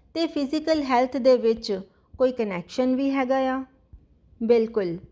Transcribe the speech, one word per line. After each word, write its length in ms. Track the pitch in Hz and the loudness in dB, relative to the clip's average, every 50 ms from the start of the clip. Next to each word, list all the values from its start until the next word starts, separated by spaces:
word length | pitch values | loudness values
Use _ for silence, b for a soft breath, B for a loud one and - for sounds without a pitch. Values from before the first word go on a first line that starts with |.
| b b _ | b b _
ਤੇ 140 | 320 330 320 | -2 -2 -2
ਫਿਜ਼ੀਕਲ 560 | 330 294 285 269 311 311 302 320 320 311 277 | -2 -2 -4 -2 -2 -2 0 0 0 0 0
ਹੈਲਥ 340 | 262 262 240 254 254 254 226 | 2 2 2 2 0 -2 2
ਦੇ 200 | 233 262 254 233 | 4 4 4 6
ਵਿੱਚ 440 | 214 226 226 226 - - 202 190 190 b b b b b b - | 4 2 0 0 -2 -6 -6 -6 -6 b b b b b b 0
ਕੋਈ 140 | 262 262 | 0 0
ਕਨੈਕਸ਼ਨ 640 | 254 254 226 208 185 175 - - - - 254 254 254 | 0 -2 -4 -4 -4 -6 -8 -8 -4 -2 0 0 0
ਵੀ 160 | 254 277 269 | 0 0 0
ਹੈਗਾ 260 | 269 277 262 247 262 269 | 0 0 0 0 0 0
ਆ? 280 | 262 262 262 269 262 - _ _ _ _ - - - _ _ _ _ _ - _ 226 | 0 0 -2 -4 -6 -10 _ _ _ _ -20 -20 -20 _ _ _ _ _ -10 _ 0
ਬਿਲਕੁਲ, 540 | 220 240 233 226 220 226 220 190 175 165 185 - - | 2 4 4 2 0 -2 -2 -2 -2 -4 -6 -10 -16